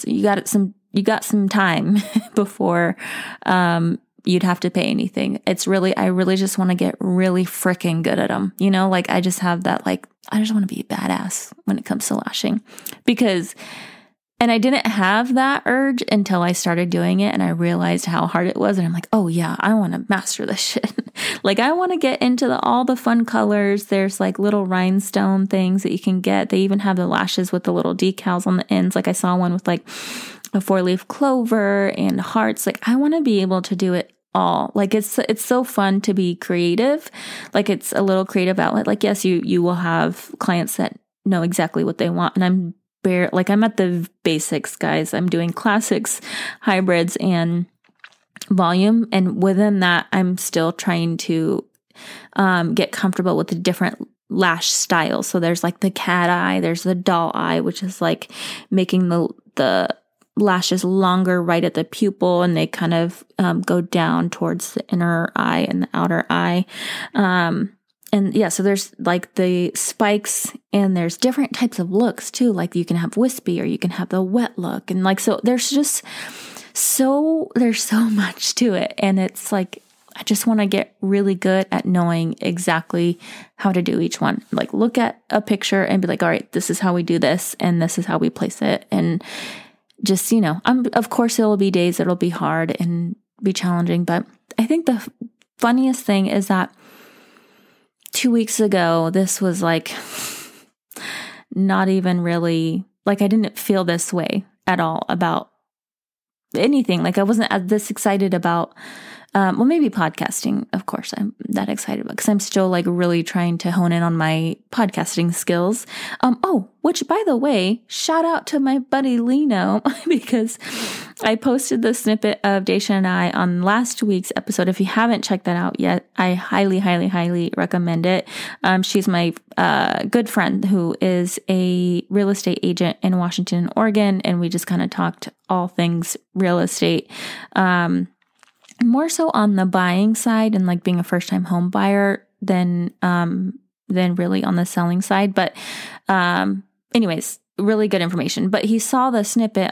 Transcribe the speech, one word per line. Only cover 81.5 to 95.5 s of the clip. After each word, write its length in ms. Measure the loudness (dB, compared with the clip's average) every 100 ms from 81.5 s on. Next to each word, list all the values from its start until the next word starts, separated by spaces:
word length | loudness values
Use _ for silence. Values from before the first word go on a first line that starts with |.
| 2 2
at 140 | -2 0
knowing 500 | 2 2 0 -2 -2
exactly 800 | -4 -2 0 0 0 0 0 -2 -8 -20 -20 -4
how 140 | 0
to 100 | 2
do 180 | 0 0
each 220 | -2 -2
one. 240 | -2 -2 -4
Like, 220 | -4 -2
look 240 | 0 0 2
at 240 | -2 -4 -2
a 120 | -2
picture 420 | 0 -2 0 0
and 180 | 2 0
be 60 | 0
like, 160 | 0
"All 60 | 0
right, 200 | 0 -2
this 160 | -4 -2
is 100 | 0
how 140 | 0
we 100 | 0
do 160 | 0 2
this, 340 | 2 0 -2 -4
and 220 | 0 2
this 160 | 0 -2
is 80 | -2
how 120 | 0
we 120 | 0
place 320 | -2 -6 -2
it." 240 | -2 -2 -2
And 300 | 0 0 -2 -6 -14 -14 -16 -20 _ _ -6
just, 280 | 0 0 2
you 100 | 2
know, 200 | 2 0 2
I'm, 200 | 2 2
of 160 | 0 0
course, 280 | 0 0 2
there 100 | 2
will 100 | 4
be 140 | 2
days 260 | 4 2 2
that'll 180 | 0 0
be 140 | 0
hard 460 | -2 -2 -2 -2 -2
and 360 | -2 -2 -4 -8 _ -4
be 120 | -2
challenging, 500 | -2 0 0 0 0
but 220 | 0 -2 -4 _ -10 -2
I 80 | 0
think 200 | 2 2
the 80 |
f-, 160 | -2 -4 -16 -18 _ _